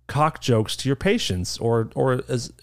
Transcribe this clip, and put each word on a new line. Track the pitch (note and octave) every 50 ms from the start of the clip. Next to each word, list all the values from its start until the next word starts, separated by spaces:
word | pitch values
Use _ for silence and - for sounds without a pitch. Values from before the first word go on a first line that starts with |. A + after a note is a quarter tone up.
| _
cock | - - C#3+ D3+ D#3+ - -
jokes | - - A#2+ A2 A2 - -
to | - - B2+
your | C#3
patients | - - F#3+ A3 A#3+ - - F#2+ F2+ F2+ - -
or, | - - A#2 A#2 A#2 A2+ - -
or | C3+ C3 C3 B2+ C3 -
as, | - C3 A#2+ B2 - - _